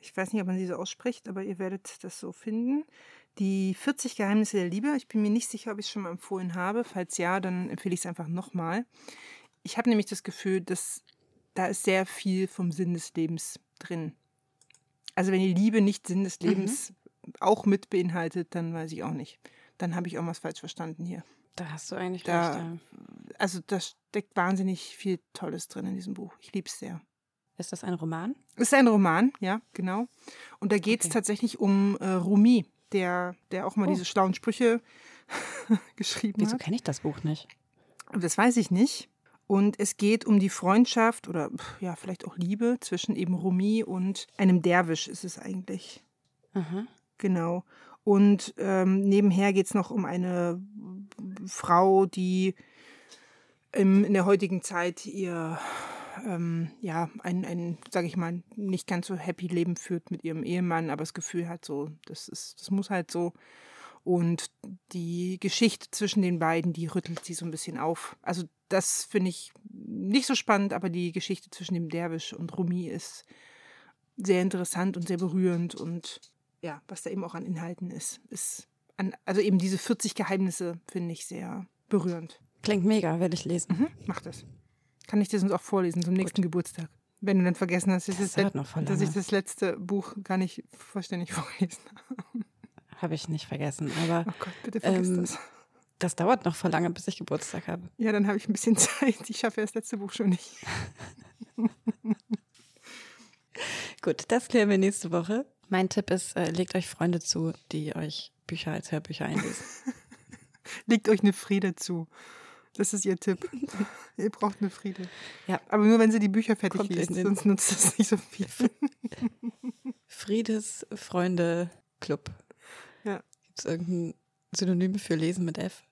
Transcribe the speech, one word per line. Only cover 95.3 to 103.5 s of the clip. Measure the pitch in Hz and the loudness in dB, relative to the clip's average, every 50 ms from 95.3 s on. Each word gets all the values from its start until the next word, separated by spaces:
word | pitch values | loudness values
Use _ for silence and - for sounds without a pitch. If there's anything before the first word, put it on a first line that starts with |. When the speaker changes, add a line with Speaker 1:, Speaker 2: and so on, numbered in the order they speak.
| - - - - - - _ _ _ _ _ _ _ _ | -4 -10 -12 -16 -20 -20 _ _ _ _ _ _ _ _
Speaker 2:
das | - 175 - | -4 -4 0
dauert | - 165 190 254 220 - | 2 4 4 4 4 2
noch | 175 160 | -2 -2
voll | - - 180 | 0 -2 0
lange, | 165 156 175 170 | 2 2 0 0
bis | 170 - - - | -2 -4 -6 -8
ich | 185 - | -8 -8
Geburtstag | 175 - - 160 - - - 170 - - | -6 -4 -4 -4 -4 -6 -10 -10 -6 -6
habe. | - 175 175 - _ - | -8 -8 -8 -14 _ -2
Speaker 1:
Ja, | 226 220 | 0 2
dann | 208 208 208 196 | 2 4 2 2
habe | 208 202 | 2 0
ich | - - | 0 -2
ein | |
bisschen | 202 190 - 226 226 - | -2 0 4 4 6 6
<laughs> | |
Zeit. | - - - - 294 269 214 - - - | 6 2 4 2 2 2 2 0 -4 -10
Ich | 320 - | -8 -2
schaffe | - 226 - - | -4 -2 -2 -2
ja | 214 | -4
das | 208 - | -4 -4
letzte | 226 - - - 202 | -8 -6 -6 -8 -8
Buch | 202 196 | -8 -8
schon | - - 220 202 | -6 0 2 2
nicht. | 180 175 - - - - - - - - - - - - - - - - - - _ _ - _ _ - | 2 2 -2 -12 -18 -14 -10 -8 -8 -8 -8 -10 -12 -16 -18 -18 -18 -20 -20 -20 _ _ -20 _ _ -2
<laughs> | 220 226 - _ _ 233 - _ _ 220 214 - _ _ 220 - _ _ _ _ _ _ _ _ _ - - - - - - - - _ _ _ _ _ | -2 -2 -2 _ _ -6 -6 _ _ -2 -2 -2 _ _ -6 -6 _ _ _ _ _ _ _ _ _ -20 -18 -18 -18 -20 -20 -20 -20 _ _ _ _ _